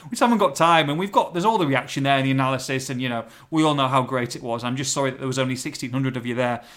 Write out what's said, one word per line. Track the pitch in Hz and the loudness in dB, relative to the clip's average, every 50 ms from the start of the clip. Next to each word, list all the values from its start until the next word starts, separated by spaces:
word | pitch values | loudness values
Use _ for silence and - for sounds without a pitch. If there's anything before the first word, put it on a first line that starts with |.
| - | -12
we | 143 | -10
just | 240 - 269 | -2 0 2
haven't | 240 240 202 | 4 4 4
got | 202 - - | 2 2 2
time. | - 165 170 170 160 151 143 | 4 4 6 6 4 4 2
And | 147 165 | 0 -2
we've | 196 202 - | -2 0 2
got, | 254 185 - 175 | 2 2 2 0
there's | 170 180 | 0 2
all | 220 233 214 | 2 2 2
the | 170 | 2
reaction | 139 135 123 - - - 143 139 | 2 2 0 0 -2 -4 -2 2
there | 139 139 | 2 2
and | 135 135 | 2 2
the | 135 | 2
analysis, | 135 135 131 131 135 127 - - 135 131 131 - | 2 2 2 0 0 -2 -4 -4 -4 -4 -4 -6
and, | 135 123 | -6 -4
you | 131 123 | -4 -4
know, | 120 117 113 - - - - _ | -4 -4 -6 -8 -14 -20 -12 _
we | 160 156 156 | 0 2 2
all | 156 147 | 2 2
know | 139 135 127 | 2 2 2
how | 135 131 | 2 2
great | 127 120 131 127 120 120 - | 2 2 -2 -2 -2 -4 -6
it | 135 135 | -8 -6
was. | 120 117 117 120 | -6 -6 -4 -4
I'm | 120 127 | -4 -4
just | 135 139 135 - | -4 -4 -4 -2
sorry | 147 139 135 | 0 0 -2
that | 131 - | -2 -4
there | 135 | -6
was | 131 127 135 | -4 -2 0
only | 131 127 127 | 0 -2 -2
sixteen | 131 - 156 143 - 139 120 | -4 -6 -8 -8 -8 -8 -6
hundred | 123 139 135 131 123 | -2 -2 -2 -2 -2
of | 127 110 | -4 -6
you | 123 117 | -4 -2
there | 123 127 123 120 117 - - - | 0 0 0 -2 -4 -8 -14 -20